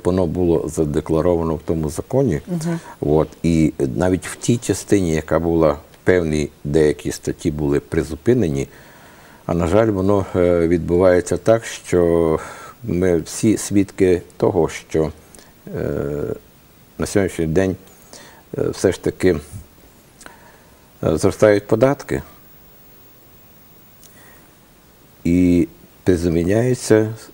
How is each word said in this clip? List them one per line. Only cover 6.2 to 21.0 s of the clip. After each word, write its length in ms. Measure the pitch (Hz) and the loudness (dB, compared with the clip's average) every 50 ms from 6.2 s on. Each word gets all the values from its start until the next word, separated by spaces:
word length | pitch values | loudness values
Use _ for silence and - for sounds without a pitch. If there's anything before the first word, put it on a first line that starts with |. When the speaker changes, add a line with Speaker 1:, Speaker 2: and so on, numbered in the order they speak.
| 85 78 76 76 73 69 - _ _ | 2 0 -2 -2 -4 -4 -8 _ _
Speaker 1:
деякі 480 | 73 73 80 76 76 71 - - 76 - | -2 2 2 4 2 2 0 -6 -8 -10
статті 380 | - - - 71 - - 82 | -6 -6 -8 -8 -4 -4 -4
були 300 | 76 76 76 71 71 71 | -4 -2 -2 -2 -2 -2
призупинені, 880 | - - - 80 76 71 76 - - - 123 127 104 82 69 67 67 - - - - - - - - - - - - - - - - | -4 -4 -4 -4 -4 -4 -8 -4 0 0 0 2 0 -2 -2 -4 -6 -8 -10 -20 -20 -20 -20 -20 -20 -20 -20 -20 -20 -20 -20 -14 -6
а, 80 | - 90 | -4 -2
на 120 | 85 87 | -2 0
жаль, 200 | 82 90 104 117 113 | 2 4 4 4 4
воно, 380 | 104 92 92 98 104 101 92 - - | 0 0 0 2 2 0 0 -2 0
е, 320 | 95 87 87 87 85 82 82 | 2 2 2 4 2 2 2
відбувається 680 | 87 85 80 80 85 87 95 92 90 90 - - 92 | 0 0 0 0 2 4 4 4 4 4 2 -2 -4
так, 280 | 85 - - 113 113 - | -2 2 2 2 2 0
що 760 | - - - - - - 90 87 85 85 85 85 80 80 78 - - - - - - - - - | -8 -14 -14 -6 -2 0 2 4 4 4 2 2 2 0 -2 -4 -8 -16 -18 -18 -20 -20 -14 -8
ми 340 | 117 87 87 92 92 87 82 | -4 -2 0 0 2 0 0
всі 380 | 80 - - - - 113 101 | -2 -6 -8 -2 0 0 0
свідки 640 | - - - 101 101 98 - - - 98 92 90 87 - - - | 0 -2 -2 0 0 0 0 0 0 2 2 2 0 -2 -10 -6
того, 320 | - - - - 90 80 73 | -2 0 0 2 0 0 -2
що, 440 | - - - - - 82 78 76 - - - - - - - - _ _ _ - 196 | -4 -10 -16 -4 -2 -2 -2 -2 -4 -10 -20 -20 -20 -20 -20 -20 _ _ _ -12 -10
е, 580 | 90 80 78 73 - - 71 73 73 - - - - - - _ _ _ _ _ _ - _ _ - | -8 -6 -6 -6 -6 -6 -6 -6 -6 -6 -8 -8 -12 -12 -20 _ _ _ _ _ _ -20 _ _ -10
на 80 | 80 | -8
сьогоднішній 400 | - - 104 98 87 - - 85 | -2 -2 -2 -2 -2 -2 -4 -4
день, 300 | 80 78 87 95 95 92 - - - - - - - - - - - - - - _ - - | -2 0 0 0 0 -2 -6 -10 -20 -20 -20 -20 -20 -20 -20 -20 -20 -20 -20 -18 _ -6 -6
е, 100 | - 85 | -4 -4
все 240 | 85 - - 98 87 | -4 0 0 0 0
ж 100 | - - | 0 -4
таки, 340 | - - - - 92 87 76 76 - - - - - - - - - - - - - _ - - - - - - - - - - - - - _ _ _ _ | -6 -6 0 0 0 0 0 -4 -12 -18 -18 -18 -20 -20 -20 -20 -20 -20 -20 -20 -20 _ -20 -20 -20 -20 -20 -20 -20 -20 -20 -20 -20 -20 -20 _ _ _ _